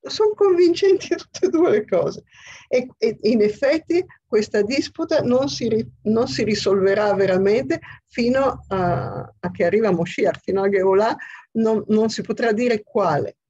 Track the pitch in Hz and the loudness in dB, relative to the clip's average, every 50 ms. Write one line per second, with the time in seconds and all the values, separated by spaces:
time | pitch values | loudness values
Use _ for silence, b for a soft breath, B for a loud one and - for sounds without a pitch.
0 | _ - - - 427 427 415 - 403 403 359 349 359 339 349 - - 392 392 - | _ -12 -2 0 0 0 2 2 2 4 4 4 4 2 2 2 2 2 2 2
1 | - - 254 - - _ _ - - 370 349 320 330 339 - 240 - - - 175 | 0 -6 -6 -6 -8 _ _ -4 -4 0 2 2 2 4 2 0 0 0 -2 0
2 | - - - - _ B B B B B B B B B - 254 247 - - _ | 0 -2 -6 -10 _ B B B B B B B B B -2 -2 -2 -4 -8 _
3 | 220 220 214 - - 214 254 226 208 208 208 - - 262 302 320 - - 320 349 | -2 -2 -2 0 0 2 2 4 2 0 0 0 0 0 0 0 -2 -2 -2 -2
4 | 370 b b b b _ - 214 208 - - 214 202 202 269 277 339 - - - | -2 b b b b _ -2 -2 -2 0 -2 -2 0 0 0 -2 -2 -4 -6 -8
5 | 330 330 330 285 - 247 240 254 269 285 - - 247 226 220 220 226 - - _ | -4 0 0 0 2 2 0 0 0 -2 -4 -4 -4 -2 -2 -2 -4 -6 -12 _
6 | _ 208 220 220 247 262 - - 233 202 214 202 - 202 196 202 185 196 196 202 | _ 0 0 0 0 -2 -2 -4 -2 -2 -2 -2 0 0 0 2 2 2 2 2
7 | 208 208 196 190 196 190 185 185 190 196 208 240 269 269 320 330 B B B B | 2 0 2 2 2 2 2 2 2 2 2 0 0 -2 -4 -6 B B B B
8 | B _ _ - 233 240 254 269 269 262 - - - - 196 190 180 175 170 131 | B _ _ -2 0 0 2 2 0 0 -2 -4 -10 -6 -4 -2 -2 0 -2 -2
9 | - - 95 - 117 - - _ - 180 180 - 190 175 180 214 226 208 185 165 | -4 -8 -10 -10 -12 -14 -16 _ -10 -10 -2 0 0 2 2 2 2 2 0 0
10 | 170 175 - - 214 185 - - _ - 185 196 196 196 196 196 185 196 190 196 | -2 -4 -2 -2 0 0 -2 -2 _ -4 -2 0 0 0 0 2 2 2 2 2
11 | 214 226 294 B B B B B B B _ 226 226 220 220 214 214 - 214 214 | 2 0 -2 B B B B B B B _ -2 0 0 0 -2 0 0 2 2
12 | 220 220 220 - - - 214 214 240 233 220 208 247 247 233 214 214 _ - 220 | 2 0 -2 -6 -8 -8 -6 -2 0 0 0 0 0 0 0 -2 -4 _ -2 0
13 | 196 170 151 143 - - - _ _ | 0 0 0 -2 -2 -6 -8 _ _